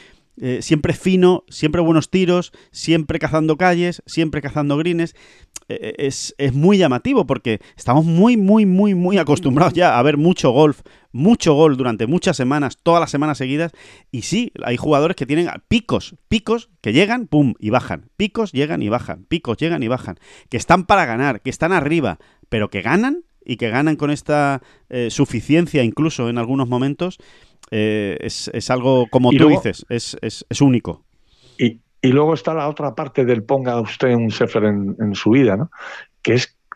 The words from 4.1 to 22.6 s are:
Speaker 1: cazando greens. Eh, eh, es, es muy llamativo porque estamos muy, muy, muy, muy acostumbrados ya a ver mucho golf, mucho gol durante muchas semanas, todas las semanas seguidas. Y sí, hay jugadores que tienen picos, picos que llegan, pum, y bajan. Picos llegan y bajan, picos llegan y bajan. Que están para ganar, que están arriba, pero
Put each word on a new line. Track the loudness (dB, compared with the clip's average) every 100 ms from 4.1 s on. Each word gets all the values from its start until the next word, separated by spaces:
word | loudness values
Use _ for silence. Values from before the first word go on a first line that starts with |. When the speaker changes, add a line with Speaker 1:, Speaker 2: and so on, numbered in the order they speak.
| -4 -2 -4
Speaker 1:
cazando | -6 -4 -2 -2
greens. | -2 -2 -4 -8 -20 _ _ -20 -12
Eh, | -10
eh, | -10 -6
es, | -6 -6 -10 -4
es | -2
muy | 2 4 4
llamativo | 4 0 0 0
porque | 0 -2 -2 -4 -8 -6
estamos | 2 2
muy, | 4 4 4 4
muy, | 4 4 4
muy, | 4 2 2
muy | 2 2
acostumbrados | 2 2 2 2 0
ya | 2 2 2
a |
ver | 2 2
mucho | 2 2 2
golf, | 4 4 2 -10 _ _
mucho | -2 2 2 2
gol | 4 4 4
durante | -2 -2 -2
muchas | 0 0 0
semanas, | -2 -2 -4 -2
todas | 0 2
las | 0
semanas | -2 -2 -4
seguidas. | -4 -4 -6 -10 -20 -20 _
Y | -10
sí, | -4 -4 -4 -6
hay | -6 -4
jugadores | 0 2 2
que | -2 -2
tienen | -2 -2 -6 _
picos, | -2 0 -4 -4 -16 _
picos | -6 -2 -4 -6 _
que | 0
llegan, | 2 2 -2 0
pum, | 2 2 0
y | -2
bajan. | -2 -2 -8 -10 -6
Picos | -4 -4 -4
llegan | -2 -2 -4
y | -2
bajan, | -4 -4 -14 -6
picos | -6 -4 -4
llegan | -2 -2
y | -4
bajan. | -4 -6 -16 _ -20 _
Que | -6
están | 2 2
para | 4 2 2
ganar, | 0 -2 -2
que | -8
están | -4 0
arriba, | 0 0 0 0 -4 _ _ _
pero | -4